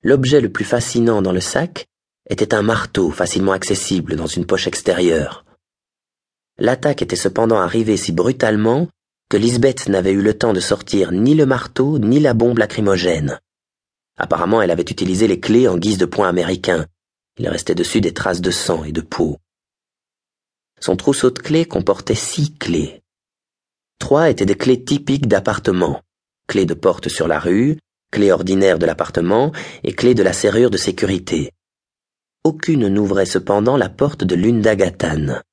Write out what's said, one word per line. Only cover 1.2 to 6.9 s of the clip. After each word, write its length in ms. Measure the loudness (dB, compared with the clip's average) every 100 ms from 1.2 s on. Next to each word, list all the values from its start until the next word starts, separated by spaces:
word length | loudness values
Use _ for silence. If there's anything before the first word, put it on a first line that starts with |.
dans 100 | 0
le 80 | -2
sac 480 | -2 -4 -4 -8 -18 _ _ _ -10
était 240 | -4 0
un 80 | 2
marteau 500 | 2 0 -2 -2 -2
facilement 420 | 0 -4 0 0
accessible 600 | 0 -2 -4 -2 -4 -2 -6
dans 120 | -4
une 180 | -6 -2
poche 220 | -2 -2
extérieure. 800 | -4 -2 0 2 0 -2 -10 _ _ _ _ _ _ _ _ _ _ _ -4
L'attaque 440 | -2 0 -2